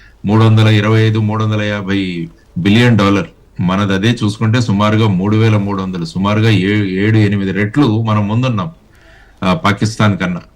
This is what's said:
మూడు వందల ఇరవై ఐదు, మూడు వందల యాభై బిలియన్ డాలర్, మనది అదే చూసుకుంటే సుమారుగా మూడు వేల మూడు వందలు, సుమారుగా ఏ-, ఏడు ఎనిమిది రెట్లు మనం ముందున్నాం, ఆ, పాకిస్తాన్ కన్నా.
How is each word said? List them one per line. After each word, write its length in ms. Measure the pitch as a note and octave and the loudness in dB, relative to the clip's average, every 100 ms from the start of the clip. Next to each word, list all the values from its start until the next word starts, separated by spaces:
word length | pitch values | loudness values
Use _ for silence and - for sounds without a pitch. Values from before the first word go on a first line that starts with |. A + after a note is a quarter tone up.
| - _ G2 | -20 _ 0
మూడు 180 | A2 | 2
వందల 240 | A2+ A2 A2 | 4 4 4
ఇరవై 320 | G#2+ G#2+ A2 | 2 2 2
ఐదు, 180 | A2 A2 | 2 0
మూడు 260 | G#2+ G#2+ | -2 -2
వందల 180 | G#2+ G#2+ | -2 -2
యాభై 680 | G#2 G#2 F#2+ G2 F#2+ E2+ E2 - _ - | -2 -4 -2 -2 -2 -6 -10 -14 _ -4
బిలియన్ 400 | G2 A2 A#2+ A2 | 0 2 4 4
డాలర్, 320 | G2+ G2+ E2+ - _ - | 2 2 -2 -10 _ -6
మనది 340 | F2+ F#2+ G2 | -2 0 0
అదే 160 | F#2+ A2 A#2+ | 0 0 0
చూసుకుంటే 360 | G#2 G#2 A2+ B2 | -2 -2 -2 0
సుమారుగా 480 | A2 G2 G#2 G#2+ A2+ | 0 0 0 0 0
మూడు 280 | F2+ G2 A2 | 0 0 2
వేల 200 | A2+ G#2+ | 2 2
మూడు 260 | G2 G2 | -2 -4
వందలు, 220 | F#2+ F2+ | -6 -6
సుమారుగా 460 | E2 F2+ G2+ G#2+ A2+ | -8 -4 -2 0 2
ఏ-, 360 | G2+ F#2 G#2 G2 F#2 | 2 0 0 -2 -2
ఏడు 140 | G#2 A2 | 0 2
ఎనిమిది 340 | G#2 G2+ F#2+ | 2 0 -2
రెట్లు 500 | F#2+ G#2 D3 C3+ G#2+ | -2 -2 0 0 0
మనం 260 | A2+ G#2+ G2+ | 0 0 0
ముందున్నాం, 420 | A2+ C3 G#2+ E2+ - _ _ - - - - | -2 -2 -2 -6 -12 _ _ -20 -20 -20 -6
ఆ, 100 | F#2+ | -2
పాకిస్తాన్ 640 | F2 G2+ G#2 A2 - G#2+ F#2 | 0 0 -2 -2 0 0 0
కన్నా. 220 | F2+ F2 - | -4 -6 -10